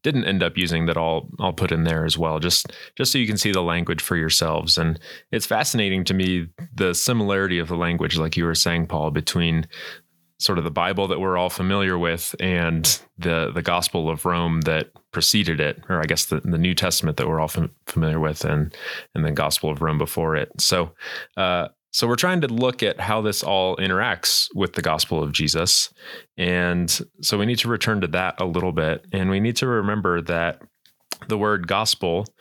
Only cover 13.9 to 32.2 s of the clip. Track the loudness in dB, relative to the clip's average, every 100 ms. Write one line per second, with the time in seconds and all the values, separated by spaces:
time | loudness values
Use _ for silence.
13.9 | -2 -2 -2 0 0 2 0 2 0 -2
14.9 | -10 _ 0 2 2 2 0 0 -2 -2
15.9 | 0 2 2 2 0 0 2 2 2 2
16.9 | 2 0 0 0 0 0 0 -2 -4 -6
17.9 | 0 2 2 0 0 0 0 0 -4 -10
18.9 | -10 -8 -2 -2 0 0 0 -2 0 0
19.9 | 0 0 -2 0 0 -2 -2 2 2 0
20.9 | -6 -12 -12 -10 -2 0 0 -2 _ _
21.9 | -2 0 2 2 2 0 0 0 0 -2
22.9 | 0 -2 0 0 0 0 2 2 0 0
23.9 | 2 0 0 0 0 0 0 -2 0 0
24.9 | 0 0 0 0 0 0 0 2 2 0
25.9 | -8 -18 -18 -14 -4 0 2 2 2 0
26.9 | -2 -6 -6 -2 0 2 0 0 0 0
27.9 | 0 0 0 -2 -2 -2 0 0 0 0
28.9 | -2 -4 -2 0 2 0 0 0 0 0
29.9 | 0 0 0 0 0 0 -4 -12 _ _
30.9 | _ -14 -12 -4 0 0 0 0 0 0
31.9 | 0 0 0